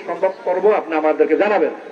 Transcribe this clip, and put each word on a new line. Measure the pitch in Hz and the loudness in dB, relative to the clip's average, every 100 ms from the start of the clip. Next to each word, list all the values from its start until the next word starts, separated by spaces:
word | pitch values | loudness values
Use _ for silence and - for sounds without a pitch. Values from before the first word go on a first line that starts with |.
| - | -2
সম্ভব | 170 190 - | -4 -4 -2
করবো, | - 180 196 | -4 0 2
আপনি | 196 151 156 | 2 0 0
আমাদেরকে | 156 151 143 147 | 2 2 2 2
জানাবেন। | 202 202 151 - - | 2 2 0 -4 -12